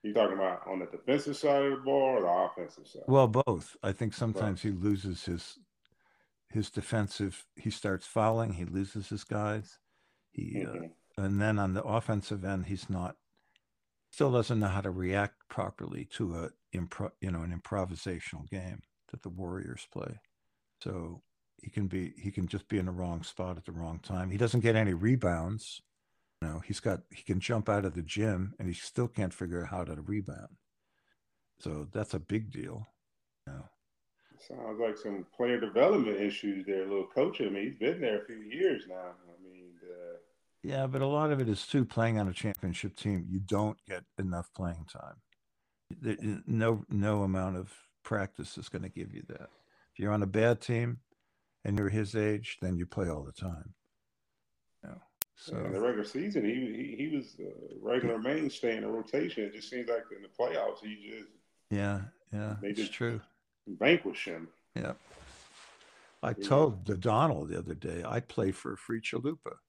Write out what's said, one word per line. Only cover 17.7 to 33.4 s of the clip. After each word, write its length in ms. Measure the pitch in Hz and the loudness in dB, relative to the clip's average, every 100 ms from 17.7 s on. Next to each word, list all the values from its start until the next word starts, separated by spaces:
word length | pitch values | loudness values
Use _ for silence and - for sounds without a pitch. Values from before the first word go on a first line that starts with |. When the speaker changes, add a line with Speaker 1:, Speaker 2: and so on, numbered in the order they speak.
| 104 92 82 - 85 - 78 71 | -2 -2 -4 -6 -6 -8 -10 -8
Speaker 2:
game 320 | 98 90 92 - _ _ | -8 -8 -10 -14 _ _
that 100 | - | -12
the 80 | 98 | -10
Warriors 580 | 87 90 92 - - - | -8 -6 -6 -6 -10 -10
play. 260 | - - - _ _ _ _ _ _ | -8 -8 -10 _ _ _ _ _ _
So 400 | - 92 82 87 _ _ _ _ | -6 -6 -6 -10 _ _ _ _
he 80 | - | -8
can 180 | - 98 | -2 0
be, 260 | 92 90 - | 0 -4 -4
he 80 | 101 | -6
can 180 | 101 90 | -2 -2
just 200 | 98 - | -4 0
be 100 | 107 | 0
in 100 | 92 | 0
the 40 | |
wrong 320 | 90 90 85 | -2 -2 -2
spot 320 | 85 - 90 90 | -6 -6 -4 -4
at 80 | |
the 80 | - | -8
wrong 280 | 85 82 82 | -8 -6 -8
time. 300 | - 92 92 | -4 -4 -2
He 60 | 98 | 2
doesn't 220 | 117 123 | 4 6
get 160 | 113 110 | 6 6
any 180 | 107 | 6
rebounds. 880 | 87 107 127 92 85 85 107 - - _ _ _ _ _ _ | 4 4 6 4 2 0 -4 -8 -14 _ _ _ _ _ _
You 80 | 80 | -6
know, 100 | 80 - | -6 -4
he's 160 | 101 | -2
got, 200 | 113 92 - | 0 -2 -4
he 140 | - | -16
can 160 | - 92 | -2 -2
jump 300 | - 117 104 | 2 0 4
out 160 | 104 95 | 2 2
of 80 | |
the 80 | 87 | -2
gym 520 | 78 - 110 92 95 - | -4 0 2 2 -2 -4
and 80 | 90 | -4
he 60 | |
still 340 | 85 - - 123 | -4 -4 -2 -2
can't 260 | - 95 | 0 -2
figure 280 | - 90 87 | -2 -4 -4
out 60 | 87 | -4
how 140 | 92 87 | -4 -4
to 160 | 78 | -6
rebound. 480 | 78 104 92 - - - _ _ _ _ _ _ _ _ _ _ | -4 -4 -4 -8 -14 -20 _ _ _ _ _ _ _ _ _ _
So 280 | 87 78 73 | -6 -6 -4
that's 200 | 107 107 95 | -4 -2 -4
a 40 | |
big 320 | 82 107 110 | -2 -2 -2
deal. 340 | - 90 85 110 _ _ _ _ _ | -8 -8 -8 -12 _ _ _ _ _